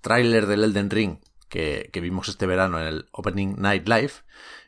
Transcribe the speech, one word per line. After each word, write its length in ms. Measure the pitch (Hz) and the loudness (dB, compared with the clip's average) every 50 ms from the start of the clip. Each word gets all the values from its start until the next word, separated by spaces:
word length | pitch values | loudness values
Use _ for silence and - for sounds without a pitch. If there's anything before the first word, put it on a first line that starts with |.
tráiler 460 | - - 113 123 123 117 117 110 104 | -2 0 2 4 4 4 4 4 4
del 160 | 101 104 104 107 | 4 2 2 2
Elden 260 | 110 95 101 101 98 | 2 2 2 0 0
Ring 280 | 98 107 107 92 80 - _ _ _ - - | 0 0 0 0 -4 -8 _ _ _ -20 -18
que, 420 | _ - 85 80 76 69 - - - - | _ -6 -4 -4 -2 -4 -6 -8 -8 -8
que 80 | 92 | -6
vimos 260 | 85 87 92 90 - | -4 -4 -4 -4 -6
este 200 | - - - 98 | -8 -6 -4 -2
verano 320 | 92 90 95 95 92 85 80 | 0 2 2 2 2 0 -2
en 80 | 80 | -4
el 220 | 80 78 80 - _ | -4 -6 -8 -8 _
Opening 440 | - - 87 104 - 101 98 98 98 90 | -12 -6 -6 -4 -2 -2 -4 -4 -4 -2
Night 280 | 98 101 101 92 82 | 0 2 2 2 2
Live. 240 | 104 117 110 135 143 - - - - - - - - - - - | 2 2 2 2 0 -6 -12 -20 -20 -20 -20 -20 -20 -20 -20 -20